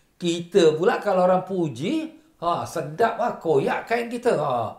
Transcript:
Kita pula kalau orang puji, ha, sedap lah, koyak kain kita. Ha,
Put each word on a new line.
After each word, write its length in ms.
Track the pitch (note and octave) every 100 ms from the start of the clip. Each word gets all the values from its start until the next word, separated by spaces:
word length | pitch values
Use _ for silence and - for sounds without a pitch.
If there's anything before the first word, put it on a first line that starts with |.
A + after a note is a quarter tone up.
| _ _
Kita 560 | F3 E3+ E3+ F#3+ D#3+
pula 240 | D#3 G3+ A#3
kalau 320 | G#3 F#3 F3+
orang 160 | F#3 F#3
puji, 640 | F#3+ D#3+ A#2 F3+ D#4+ D#4 - _ _
ha, 240 | E3+ D#3 A2+
sedap 560 | E3 C#3+ D#3 A3+ -
lah, 160 | A3+ -
koyak 480 | E3+ C#3 C#3 - -
kain 240 | A#3 A#3
kita. 240 | A#3+ A#3+
Ha, 400 | D#3 D3 B2 A2